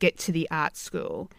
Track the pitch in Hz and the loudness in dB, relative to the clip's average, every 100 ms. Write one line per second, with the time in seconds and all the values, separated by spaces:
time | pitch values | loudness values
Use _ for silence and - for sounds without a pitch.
0 | 180 - - 165 165 156 151 - - 175 | 2 2 0 0 0 0 0 -2 -6 -4
1 | - 82 185 | -4 -6 -8